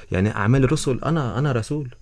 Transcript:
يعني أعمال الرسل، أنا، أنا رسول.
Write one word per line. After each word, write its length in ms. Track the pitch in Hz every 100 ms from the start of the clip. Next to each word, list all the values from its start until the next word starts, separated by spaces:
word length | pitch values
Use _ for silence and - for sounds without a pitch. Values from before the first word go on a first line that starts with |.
| -
يعني 240 | 90 101 110
أعمال 280 | 101 131
الرسل، 360 | 127 156 - 120 -
أنا، 340 | 165 127 98
أنا 120 | 147
رسول. 440 | 120 107 147 127 -